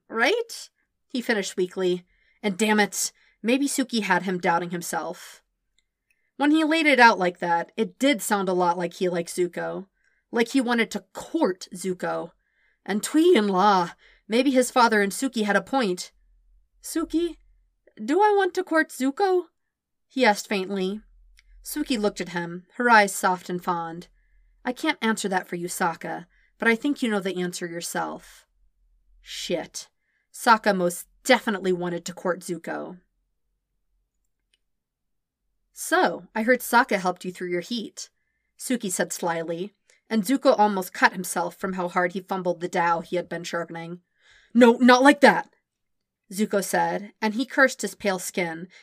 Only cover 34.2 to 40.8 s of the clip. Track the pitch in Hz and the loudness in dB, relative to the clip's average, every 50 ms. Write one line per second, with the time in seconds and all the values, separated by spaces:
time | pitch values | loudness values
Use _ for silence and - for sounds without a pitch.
34.2 | _ _ _ _ _ _ _ _ _ _ _ _ _ _ _ _ _ _ _ _ | _ _ _ _ _ _ _ _ _ _ _ _ _ _ _ _ _ _ _ _
35.2 | _ _ _ _ _ _ _ _ _ _ _ - - - 320 359 349 196 165 156 | _ _ _ _ _ _ _ _ _ _ _ -12 -6 0 2 2 2 2 0 -4
36.2 | 175 - - 220 220 233 254 247 - - - 233 254 - 226 190 180 185 180 - | -12 -10 -6 -2 2 2 2 2 2 2 2 2 4 2 0 -2 0 -2 -4 -4
37.2 | - 185 180 - 185 180 175 175 170 - 240 233 196 - - - - - _ _ | -6 -12 -10 -8 -8 -6 -4 -4 -4 -6 -8 -8 -8 -10 -12 -16 -18 -20 _ _
38.2 | _ _ _ _ _ _ _ - - - 254 240 - 190 175 - 185 180 - - | _ _ _ _ _ _ _ -12 -6 -4 -4 -4 -4 -4 -4 -4 -4 -4 -6 -6
39.2 | - 175 165 165 165 160 170 170 185 214 _ _ _ _ _ _ _ - 220 226 | -4 -4 -4 -4 -4 -6 -6 -6 -8 -10 _ _ _ _ _ _ _ -4 -2 -2
40.2 | 190 - 269 269 - 285 233 - 208 208 202 190 | 0 0 0 2 2 4 4 4 4 2 2 0